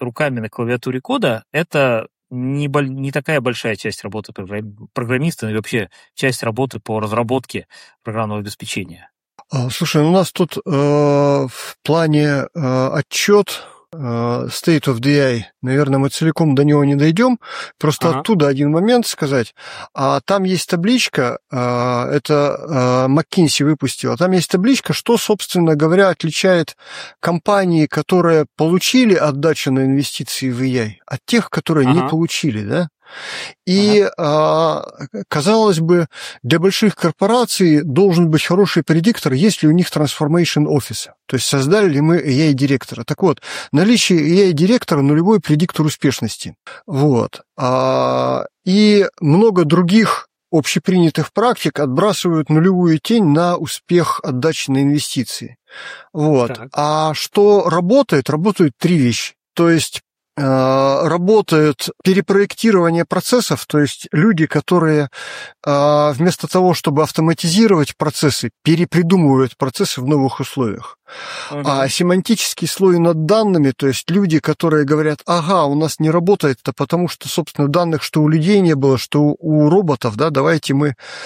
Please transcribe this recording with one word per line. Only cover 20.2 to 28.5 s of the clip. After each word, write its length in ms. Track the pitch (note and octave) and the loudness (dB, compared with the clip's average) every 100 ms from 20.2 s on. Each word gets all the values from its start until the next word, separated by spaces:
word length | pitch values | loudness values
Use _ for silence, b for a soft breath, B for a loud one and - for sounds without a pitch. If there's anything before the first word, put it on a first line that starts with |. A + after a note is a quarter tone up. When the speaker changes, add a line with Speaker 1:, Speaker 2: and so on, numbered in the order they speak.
Speaker 2:
там 180 | - G3 | 0 -2
есть 260 | F#3 F#3 - | 0 -2 -2
табличка, 680 | F3 F#3 B3 - - B2 A#2 - | -2 0 0 0 -2 -2 -4 -8
э, 40 | C3 | -4
это, 1000 | B2 B2 B2 B2 B2+ D3 - D3 C#3+ - | -2 -2 -2 -2 -2 -4 0 0 0 -2
э, 480 | - C#3+ B2 B2+ C3 | -4 -2 0 2 2
McKinsey 560 | C#3+ D#3+ - D#3 - | 0 0 0 2 2
выпустила. 520 | C#3+ D#3 C3 - B2 A#2+ | 0 0 -2 -6 -6 -2
Там 160 | F3+ | 0
есть 180 | F#3 - | 0 0
табличка, 420 | F#3+ G#3 C4 - | 0 0 0 -2
что, 220 | D3+ - A#3 | -6 0 -2
собственно 600 | - G#3+ - F3+ E3 D3+ | 0 -4 -2 0 2 2
говоря, 320 | D#3+ F3+ G3 | 2 4 2
отличает 680 | E3 E3 - F#3+ F3 D#3 - B B B B | 2 -4 -2 2 2 0 -8 B B B B
компании, 640 | E3+ E3+ - G3+ F#3 E3 D3+ | -4 -4 0 0 2 2 2
которые 600 | - D3 F3+ E3+ D#3+ D3 | -2 0 2 4 2 0